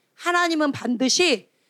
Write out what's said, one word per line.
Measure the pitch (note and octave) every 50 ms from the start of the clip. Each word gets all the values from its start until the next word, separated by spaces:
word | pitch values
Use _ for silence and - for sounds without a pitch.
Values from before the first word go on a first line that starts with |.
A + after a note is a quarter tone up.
| _ _ _
하나님은 | - - F4 F4 F4 F4 E4+ E4 D4+ D4+ C#4+
반드시 | - - - A#3 B3 G#3 C4 B3+ - - F4+ E4+ B3+ F#3+ - _ _ _ _ _